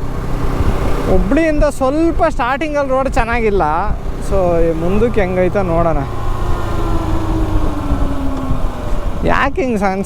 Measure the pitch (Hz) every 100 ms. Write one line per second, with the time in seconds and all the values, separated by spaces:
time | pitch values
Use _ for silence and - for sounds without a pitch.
0 | - - - - - - - - - -
1 | - 165 185 277 330 302 294 - 262 294
2 | 330 - 330 254 247 269 311 294 277 262
3 | 262 - 226 226 214 196 151 160 208 -
4 | - - - 196 180 170 165 160 170 202
5 | 233 214 185 185 180 202 180 165 170 151
6 | 131 - - - - - - - - -
7 | - - - - - - - - - -
8 | 277 277 269 269 269 - - - - -
9 | - - 175 165 277 285 262 214 196 190